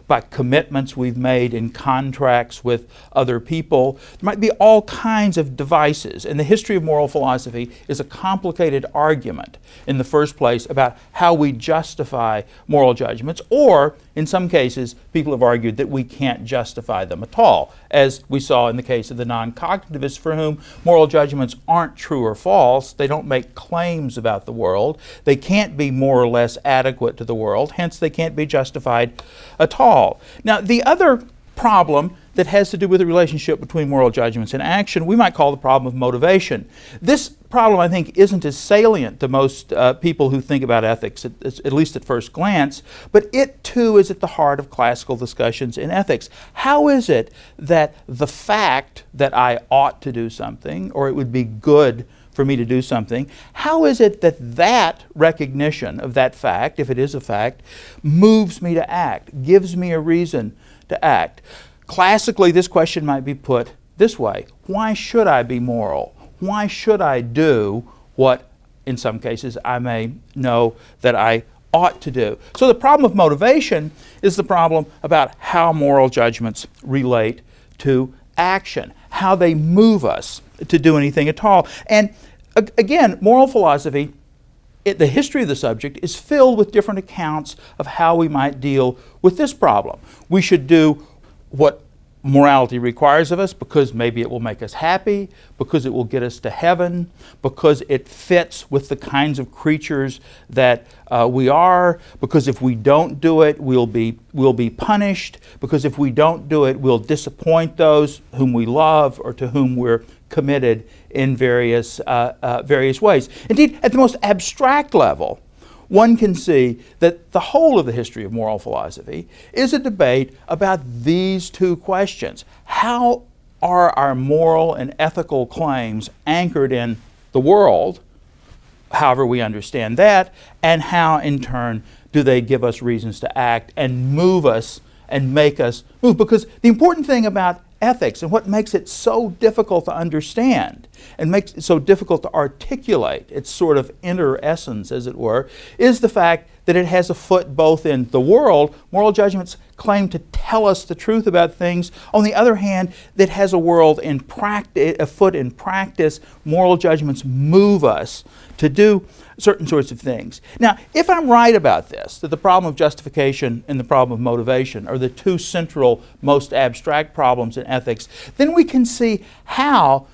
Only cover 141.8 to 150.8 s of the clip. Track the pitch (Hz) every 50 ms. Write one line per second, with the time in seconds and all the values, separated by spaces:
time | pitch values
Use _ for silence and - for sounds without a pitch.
141.8 | 135 196 196 - 196 - 170 156 - - - 165 143 139 - - - - 277 269
142.8 | - - 202 131 98 65 69 - - - - 143 139 - - - 180 160 147 139
143.8 | 131 - - _ - 175 180 185 165 135 131 - - 151 165 165 - 139 113 104
144.8 | 95 - 127 127 120 127 123 - 120 110 110 127 135 - - - - - - -
145.8 | 233 254 233 - 233 214 - 208 170 170 170 165 - _ _ _ _ - 170 180
146.8 | 180 160 180 180 170 - 170 - - - 185 180 170 143 135 156 160 156 160 156
147.8 | - 160 139 127 123 120 - 131 127 151 214 262 302 226 170 147 147 147 - -
148.8 | _ _ - 196 208 214 208 214 202 202 185 190 175 - - - - - _ -
149.8 | - 214 202 202 196 180 - - - - - - - - 226 220 214 202 185 -